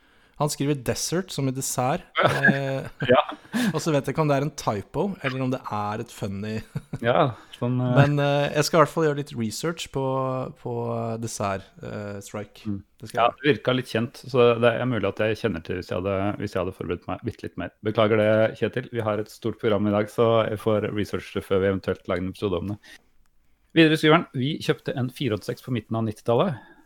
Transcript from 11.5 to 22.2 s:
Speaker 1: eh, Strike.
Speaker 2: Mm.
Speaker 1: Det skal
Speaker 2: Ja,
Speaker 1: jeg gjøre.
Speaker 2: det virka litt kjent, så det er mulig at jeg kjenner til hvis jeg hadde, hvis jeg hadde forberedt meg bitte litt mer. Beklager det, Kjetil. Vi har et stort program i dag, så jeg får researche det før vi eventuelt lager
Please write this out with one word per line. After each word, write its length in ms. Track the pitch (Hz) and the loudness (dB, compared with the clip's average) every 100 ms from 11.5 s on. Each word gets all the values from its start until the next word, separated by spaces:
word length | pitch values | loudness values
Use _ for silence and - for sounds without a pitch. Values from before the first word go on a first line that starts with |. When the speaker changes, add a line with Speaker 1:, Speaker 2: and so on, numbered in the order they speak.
| 98 - - | -4 -8 -16
Speaker 1:
eh, 380 | 120 107 104 101 | -12 -10 -10 -12
Strike. 420 | - 107 104 - 107 | -12 -12 -12 -10 -8
Speaker 2:
Mm. 180 | 98 - _ | -8 -10 _
Speaker 1:
Det 80 | 113 | -8
skal 100 | - | 2
Speaker 2:
Ja, 60 | |
Speaker 1:
jeg 80 | 117 | 2
gjøre. 100 | - | 2
Speaker 2:
det 80 | 147 113 | 0 2
virka 180 | - | 2
litt 120 | 127 - | 0 0
kjent, 280 | 110 120 - 120 | -2 -2 -6 -2
så 300 | 123 120 113 | 4 6 6
det 100 | 117 - | 4 2
er 40 | 123 | -2
mulig 220 | 113 98 | 0 -2
at 100 | - | 0
jeg 180 | 107 107 | 0 0
kjenner 260 | 113 80 | -2 -4
til 120 | - 92 | -4 -6
hvis 120 | - | -4
jeg 80 | 101 | -4
hadde, 380 | 95 95 101 - | -2 0 0 -2
hvis 160 | 104 | -4
jeg 80 | 95 | -2
hadde 140 | 90 - | -4 -4
forberedt 320 | 85 90 - | -6 -6 -6
meg 120 | 92 | -6
bitte 180 | - - | -6 -8
litt 140 | - - | -12 -10
mer. 140 | 87 _ | -10 _
Beklager 340 | 107 110 107 113 | -2 2 4 6
det, 420 | 107 110 110 - | 4 4 2 0
Kjetil. 300 | 107 - - | -4 -4 -6
Vi 80 | 117 | -4
har 180 | 107 104 | -2 -2
et 100 | 107 | -6
stort 280 | - 117 - | -6 -8 -2
program 280 | 117 101 107 | 0 2 2
i 20 | |
dag, 160 | 104 107 | 2 0
så 420 | - 113 113 107 | 2 4 4 2
jeg 100 | 107 | 0
får 300 | 110 104 104 | 0 2 0
researche 400 | 104 95 92 - | -4 -4 -6 -6
det 100 | 98 | -8
før 160 | - 98 | 0 2
vi 100 | 98 | 2
eventuelt 340 | 95 - 90 - | 0 -2 -6 -4
lager 160 | 90 | -4